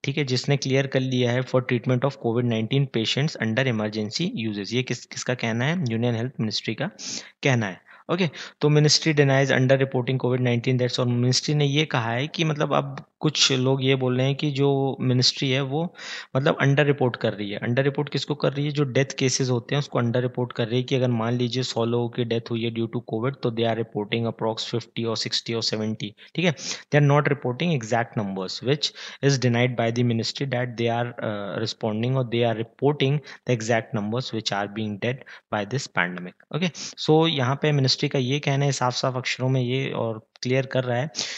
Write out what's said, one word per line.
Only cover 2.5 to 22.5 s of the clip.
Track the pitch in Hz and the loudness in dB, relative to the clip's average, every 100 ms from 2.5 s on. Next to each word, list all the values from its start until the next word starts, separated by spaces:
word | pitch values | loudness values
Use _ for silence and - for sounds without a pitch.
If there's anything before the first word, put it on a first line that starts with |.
nineteen | 110 110 135 135 117 | 0 0 0 2 0
patients | 107 131 156 - 110 | 0 0 -2 -2 -2
under | 113 135 | 0 0
emergency | 110 107 110 104 - 180 214 110 | 0 -2 -2 -4 -4 -4 -4 -4
uses। | 101 95 | -4 -4
ये | 120 | -2
किस, | 127 120 - | -2 -6 -8
किसका | - - | -8 -4
कहना | 123 117 113 135 | -2 -2 -2 0
है? | 185 127 | -2 -2
यूनियन | 113 120 113 | 0 0 0
हेल्थ | 131 - | -4 -4
मिनिस्ट्री | 110 - - 113 | -4 -4 -6 -4
का | 165 - - - - - | -6 -8 -12 -12 -14 -2
कहना | 143 123 101 | 0 2 0
है। | 85 - - - | -6 -18 -12 -4
ओके, | 175 175 - - - | 0 -2 -4 -16 0
तो | 151 | 4
ministry | 151 151 - 160 147 | 6 6 4 2 4
denies | 139 135 135 127 | 6 6 4 4
under | 131 135 | 4 4
reporting | 135 127 123 135 131 | 2 0 0 0 0
covid | 127 123 | 0 2
nineteen | 120 131 127 | 0 2 2
deaths, | 123 - | 0 0
और | 123 | 0
मिनिस्ट्री | 120 123 123 - 147 | 2 2 2 2 2
ने | 143 | 2
ये | 143 151 | 2 0
कहा | 131 113 | 0 0
है | 120 151 | -2 -4
कि | - | -2
मतलब | 160 151 156 | -2 0 0
अब | 143 139 139 - - | 0 0 -6 -14 -2
कुछ | 156 - - | 0 2 2
लोग | 131 127 135 | 4 2 2
ये | 131 135 | 4 2
बोल | 127 127 | 2 2
रहे | 135 | 2
हैं | 139 | 0
कि | 151 | -2
जो | 135 139 135 135 120 | 2 2 2 0 0
मिनिस्ट्री | 127 127 123 - 139 | 2 4 2 2 0
है | 131 | 0
वो | 135 147 170 - - - - 135 | 0 -2 -4 -8 -14 -14 -4 0
मतलब | 147 - | 2 4
अंडर | 139 139 143 | 4 6 4
रिपोर्ट | 139 127 - | 4 2 0
कर | 113 | -2
रही | 101 101 | -2 -6
है। | 101 | -4
अंडर | 110 120 | 0 2
रिपोर्ट | 139 143 143 | 2 0 -2
किसको | 139 - 143 | -4 -4 -2
कर | 147 | -2
रही | 139 147 | 0 -2
है? | |
जो | 143 | 0
डेथ | 139 120 135 - | 0 2 0 0
केसेस | 135 - 127 | 0 2 0
होते | 123 - 139 | 0 0 -4
हैं | |
उसको | 143 135 | -2 0
अंडर | 120 120 | 0 0
रिपोर्ट | 123 123 120 | -2 -2 -4
कर | - 113 | -2 -2
रही | 127 | 0
है | |
कि | 127 135 | 0 0
अगर | 127 | 2
मान | 117 113 | 0 0
लीजिए | 123 123 123 | 0 0 -2
सौ | 123 117 117 | -2 -2 0
लोगों | 120 117 | 0 -2
की | 123 | -2
डेथ | 117 117 - | -2 -2 -2